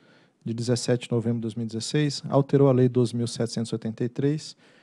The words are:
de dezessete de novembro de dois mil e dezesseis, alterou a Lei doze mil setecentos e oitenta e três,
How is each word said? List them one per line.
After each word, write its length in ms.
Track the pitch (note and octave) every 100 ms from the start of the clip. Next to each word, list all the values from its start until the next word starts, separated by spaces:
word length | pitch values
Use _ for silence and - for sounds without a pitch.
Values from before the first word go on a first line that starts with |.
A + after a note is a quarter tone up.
| _ _ _ _ -
de 80 |
dezessete 540 | A2+ A#2+ B2 - B2 -
de 40 |
novembro 240 | A#2+ A2+ A#2
de 60 |
dois 120 | A2+ G#2
mil 80 |
e 40 | A2+
dezesseis, 540 | A2+ - D3+ D3 C3+ C#3
alterou 400 | C#3 C#3 C#3 C#3
a 60 |
Lei 160 | B2+ B2+
doze 260 | A#2+ A#2+ A#2+
mil 100 | A#2
setecentos 460 | - A2+ - A2+
e 40 | A2+
oitenta 280 | A2+ A2
e 60 | B2
três, 480 | B2+ C#3 D3+ - - _ _